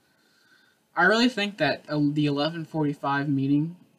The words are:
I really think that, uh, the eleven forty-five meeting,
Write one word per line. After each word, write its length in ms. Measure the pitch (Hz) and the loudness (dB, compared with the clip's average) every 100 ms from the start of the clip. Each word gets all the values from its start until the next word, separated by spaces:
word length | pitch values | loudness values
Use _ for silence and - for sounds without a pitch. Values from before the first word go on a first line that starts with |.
| _ _ _ _ _ _ _ _ _ | _ _ _ _ _ _ _ _ _
I 100 | 160 180 | 0 2
really 240 | 220 247 | 4 2
think 280 | 202 208 196 | 0 -4 -2
that, 280 | 143 - - | -2 -2 -4
uh, 120 | 151 | 0
the 240 | 147 151 147 | 0 2 0
eleven 400 | 143 156 170 156 | 0 -2 -4 -6
forty-five 640 | 160 147 143 143 139 147 | -2 -2 -2 -4 -2 0
meeting, 480 | 135 139 147 165 175 _ | 0 2 0 0 -6 _